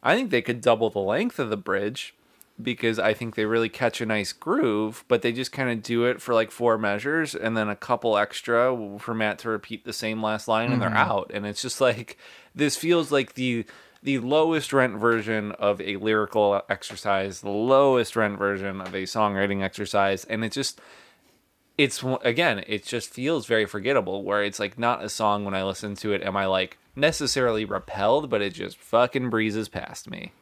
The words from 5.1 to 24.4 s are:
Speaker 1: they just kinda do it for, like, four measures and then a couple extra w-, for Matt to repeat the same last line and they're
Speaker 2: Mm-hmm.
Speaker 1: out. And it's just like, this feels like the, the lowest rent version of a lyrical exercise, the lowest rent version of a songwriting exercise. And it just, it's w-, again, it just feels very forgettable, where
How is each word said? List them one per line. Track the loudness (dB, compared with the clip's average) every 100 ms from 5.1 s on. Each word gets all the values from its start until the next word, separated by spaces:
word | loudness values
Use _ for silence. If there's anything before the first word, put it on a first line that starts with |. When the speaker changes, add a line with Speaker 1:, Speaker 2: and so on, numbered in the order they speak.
| 2
Speaker 1:
they | 2
just | -2 -6
kinda | -4 -4
do | -4 -2 0
it | 0 0
for, | 0
like, | 2 2
four | 0 2 2
measures | 0 -2 -2 -2 -2
and | -4 -2 0
then | -2
a | -4
couple | -2 -2 2 2
extra | 0 -4 0 2 2
w-, | 0 -6 -10
for | -6
Matt | -2 0 -2
to | -4
repeat | -6 -6 -12 -10
the |
same | -6 -4 -2
last | -2 -4 0
line | 0 2
and | 0
they're | 2
Speaker 2:
Mm-hmm. | 2 2
Speaker 1:
out. | 0 -2
And | -6 -6
it's | -6
just | -8 2
like, | 2 2 -6 -18 -20 -20 -20
this | -2 -2 0
feels | 0 2 2
like | 0 0
the, | -2 -2 -2 -4 -12 -20 _
the | -2 -2
lowest | 2 4 4 2 2
rent | 4 4 2
version | 2 2 0 -2 -2
of | 0 0 0
a | -4 -4
lyrical | 0 2 2 2 4 2 0
exercise, | -6 -6 -8 0 0 0 -6
the | -6
lowest | -2 4 6 6 4 2 0
rent | 0 0
version | -2 0 -4 -6
of | -8
a | -6
songwriting | -6 0 2 2 0 0
exercise. | -2 -4 -2 2 2 0
And | -4 -4
it | -4
just, | -4 -6 -8 -20 -20 -20 _ _ _ _ _ _ 2
it's | 2 2
w-, | -4 0
again, | 0 2 2 0 -4
it | -6 -4
just | -8 -8
feels | -6 -2 -2
very | 2 0 2
forgettable, | -2 0 0 0 -6
where | -2 0